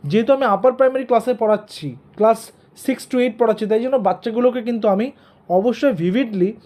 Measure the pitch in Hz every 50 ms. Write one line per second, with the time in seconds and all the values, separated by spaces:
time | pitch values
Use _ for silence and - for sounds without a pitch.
0 | - 143 156 214 226 226 269 269 269 233 196 190 196 254 247 247 262 262 262 262
1 | 262 - 247 226 214 254 247 - 226 214 214 202 208 - - - 156 143 123 135
2 | - _ _ - 208 220 226 220 - - - _ _ _ _ - - - 262 -
3 | - - - 247 247 254 - - 240 220 214 214 220 196 220 220 233 254 277 262
4 | 202 185 185 180 - 233 214 233 247 254 240 254 220 226 240 226 208 214 190 196
5 | 226 277 - _ _ _ _ _ _ - 170 185 196 247 226 - - 277 240 151
6 | 165 180 185 247 269 226 208 190 175 196 220 - -